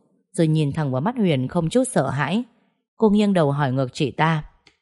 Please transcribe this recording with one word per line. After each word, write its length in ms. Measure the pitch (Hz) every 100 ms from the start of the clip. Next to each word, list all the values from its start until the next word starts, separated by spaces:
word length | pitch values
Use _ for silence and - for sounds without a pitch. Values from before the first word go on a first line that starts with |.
| _ _ _
rồi 160 | - 160
nhìn 240 | 156 147
thẳng 200 | 160 143
vào 100 | 127
mắt 140 | 185 254
Huyền 300 | 185 135 127
không 220 | 175 160
chút 140 | 247
sợ 260 | 254 180 131
hãi. 340 | 131 143 214 254 _ _ _ _ -
Cô 120 | 220
nghiêng 240 | 208 202
đầu 180 | 185 143
hỏi 200 | 143 139
ngược 220 | 131 131
chị 180 | - 135
ta. 320 | - 156 160 - _ _ _